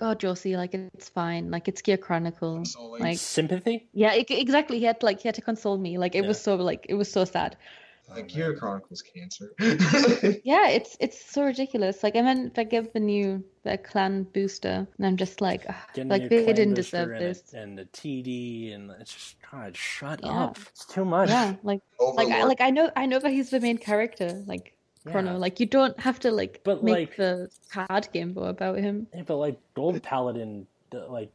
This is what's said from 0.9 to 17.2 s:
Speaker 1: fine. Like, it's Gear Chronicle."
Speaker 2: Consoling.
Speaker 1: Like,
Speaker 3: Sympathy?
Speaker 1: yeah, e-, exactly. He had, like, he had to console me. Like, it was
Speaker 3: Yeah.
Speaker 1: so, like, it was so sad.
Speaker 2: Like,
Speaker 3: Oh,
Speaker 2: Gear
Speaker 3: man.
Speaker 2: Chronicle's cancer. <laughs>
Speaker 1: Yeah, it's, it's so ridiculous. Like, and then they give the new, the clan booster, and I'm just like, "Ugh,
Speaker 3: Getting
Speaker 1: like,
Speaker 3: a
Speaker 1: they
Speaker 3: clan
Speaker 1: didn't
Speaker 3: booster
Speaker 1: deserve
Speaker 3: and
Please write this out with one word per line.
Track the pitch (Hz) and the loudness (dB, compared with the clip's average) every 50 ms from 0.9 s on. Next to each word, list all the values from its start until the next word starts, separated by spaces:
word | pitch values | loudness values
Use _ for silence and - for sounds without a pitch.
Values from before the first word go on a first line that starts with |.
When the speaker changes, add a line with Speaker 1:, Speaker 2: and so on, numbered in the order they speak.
| _ - - - | _ -20 -20 -8
Speaker 1:
fine. | - 180 170 170 170 170 170 170 | -4 -4 -2 -2 -2 -4 -4 -4
Like, | 170 170 - 196 | -6 -4 -4 -4
it's | 180 - | -6 -4
Gear | - 214 190 | 2 2 2
Chronicle." | 185 190 - 175 165 170 170 165 - 170 165 160 | 2 2 0 -2 0 0 -2 -4 -4 -4 -4 -4
Speaker 2:
Consoling. | 165 170 - - 120 117 113 117 117 117 | -4 -6 -8 -8 -10 -12 -12 -6 -2 -2
Speaker 1:
Like, | 165 170 170 | -2 -2 -2
Speaker 3:
Sympathy? | - - - 156 160 156 185 185 - 233 233 226 _ _ - | -4 -4 -2 0 0 0 0 -2 -2 -2 -4 -4 _ _ 0
Speaker 1:
yeah, | 202 214 214 202 | 4 4 6 6
e-, | 233 240 - | 4 2 2
exactly. | 277 226 277 240 269 294 302 302 247 240 | 0 0 2 4 4 2 4 2 -2 0
He | 240 | 2
had, | 226 226 226 240 | 2 2 2 2
like, | 214 196 196 | 0 0 0
he | - 233 | -2 -4
had | 214 | -4
to | - | -4
console | - - 220 214 - 208 202 190 | -4 -6 -6 -2 -2 -2 -2 -2
me. | 190 170 175 180 | -2 -4 -2 -2
Like, | 180 180 180 | -2 0 0
it | 185 196 | 0 0
was | 202 208 202 | 0 0 -2
Speaker 3:
Yeah. | - | 0
Speaker 1:
so, | 208 196 | 0 0
like, | 175 180 175 160 - - - | 2 2 0 -2 -4 -4 -4
it | 196 | -2
was | 202 202 - | -2 -2 0
so | - 196 185 | 2 0 0
sad. | 185 - 170 160 - - _ - - - - - - - _ _ - | 2 0 -2 -2 -2 -6 _ -20 -20 -20 -20 -20 -20 -20 _ _ -16
Speaker 2:
Like, | - 113 104 | -14 -14 -12
Speaker 3:
Oh, | |
Speaker 2:
Gear | - - 147 165 156 | -10 -6 -4 -4 -4
Speaker 3:
man. | 143 - | -4 -4
Speaker 2:
Chronicle's | 117 101 98 98 - - 90 - - | -6 -6 -6 -8 -10 -14 -18 -18 -18
cancer. | - - 87 90 92 - - 104 - - - | -18 -18 -18 -16 -16 -16 -16 -16 -16 -6 0
<laughs> | 214 226 - 156 185 151 156 285 277 240 - - - 202 202 - - | 2 2 4 4 4 4 6 6 6 6 4 6 4 2 2 2 2
Speaker 1:
Yeah, | 247 294 381 415 - | 4 6 6 6 6
it's, | - 240 - - - - | 4 2 0 -2 -6 -4
it's | - 254 - - - | -4 -4 -4 -8 -16
so | - - 277 285 | -6 -2 0 0
ridiculous. | 277 254 262 269 269 - 226 196 185 190 - - | 2 2 0 -2 -2 0 0 0 0 0 0 0
Like, | 208 208 | 0 2
and | 233 240 | 4 4
then | 254 262 262 247 240 - | 4 4 2 -2 -4 -2
they | 240 226 | -4 -2
give | 220 240 226 220 226 - | 0 0 0 0 0 -2
the | 226 | 0
new, | 214 208 208 202 202 196 190 196 190 - _ _ - | 0 2 2 2 2 0 -2 -4 -6 -10 _ _ -4
the | - 196 196 | -4 -4 -4
clan | 196 - - 208 190 190 196 196 190 | -4 -4 0 0 2 2 0 -2 -4
booster, | 190 - 202 196 190 - - - 190 185 185 190 - _ | -4 -2 -2 -2 -2 -4 -4 -4 -2 -2 -2 -4 -6 _
and | - 196 | -2 0
I'm | 190 190 | 0 2
just | 185 190 185 - - | 2 0 -4 -2 -2
like, | 202 180 185 - - 196 | -2 -2 -2 -2 -6 -10
"Ugh, | 196 - - - - | -12 -12 -14 -12 -10
Speaker 3:
Getting | - 131 135 | -8 -2 0
Speaker 1:
like, | 196 196 - | 0 0 2
Speaker 3:
a | - | 4
Speaker 1:
they | 233 233 226 | 4 6 6
Speaker 3:
clan | 226 214 | 6 6
Speaker 1:
didn't | 220 214 202 196 | 6 6 4 4
Speaker 3:
booster | 185 180 - - 175 175 | 2 0 -2 -2 -4 -2
Speaker 1:
deserve | 170 113 | -2 -4
Speaker 3:
and | 113 | -4